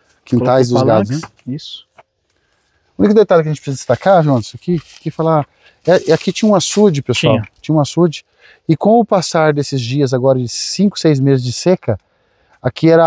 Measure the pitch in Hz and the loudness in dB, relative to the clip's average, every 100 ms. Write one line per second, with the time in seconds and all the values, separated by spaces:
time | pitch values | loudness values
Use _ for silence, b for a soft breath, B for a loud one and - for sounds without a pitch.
0 | _ _ - 120 123 131 123 120 120 110 | _ _ -4 -2 2 2 2 2 2 2
1 | 104 147 - _ 175 147 - - _ _ | 0 -6 -10 _ -12 -12 -12 -20 _ _
2 | _ _ _ _ _ _ _ _ _ - | _ _ _ _ _ _ _ _ _ -2
3 | 202 214 196 180 156 147 - 135 - 120 | 2 2 4 2 0 -4 -8 -8 -4 -2
4 | 190 185 151 127 - - - 170 - - | 2 2 2 0 -4 -10 -6 -6 -6 -14
5 | 160 - 160 156 - b b b - 185 | -12 -4 0 0 -2 b b b 0 0
6 | - 160 - - 214 196 - 202 208 143 | 2 -2 -2 -2 2 2 0 2 2 2
7 | - 123 120 110 104 _ - 156 139 160 | -4 -2 0 0 -4 _ -2 -2 0 0
8 | 175 - - b b b - 156 202 240 | 0 -2 -16 b b b -4 0 2 2
9 | 220 196 - 170 156 147 139 139 117 143 | 2 -2 -2 0 0 0 -2 -4 -4 -2
10 | 135 127 131 131 120 - - - 196 - | -2 0 0 0 -2 -8 -8 -2 -2 0
11 | 160 139 139 135 123 - 175 185 - 101 | 0 2 2 0 -2 -2 -2 -2 -2 -8
12 | _ _ _ _ _ _ - - 160 165 | _ _ _ _ _ _ -8 -2 2 4